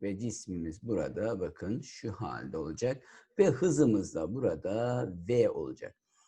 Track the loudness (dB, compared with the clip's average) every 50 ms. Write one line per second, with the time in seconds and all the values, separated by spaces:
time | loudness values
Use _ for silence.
0 | -6 -4 -4 -4 -4 -6 -6 -6 -8 -6 -6 -4 -4 -6 -6 -6 -4 -2 0 0
1 | 0 -2 -2 -2 -2 -2 -2 -2 -4 -4 -6 -6 -6 -4 -4 -4 -6 -8 -12 -10
2 | -8 -8 -6 -6 -6 -6 -6 -8 -8 -6 -6 -4 -4 -4 -4 -2 -2 -2 -2 -2
3 | -8 -18 -20 -20 -20 _ _ 4 4 6 4 4 4 4 6 6 6 6 6 4
4 | 2 0 -4 -4 -4 -2 -2 0 0 0 0 0 -2 -2 -2 0 0 0 0 0
5 | -2 -2 -4 -6 -2 2 4 6 6 4 4 0 -4 -6 -6 -8 -10 -14 -14 _
6 | _ _ _ _ _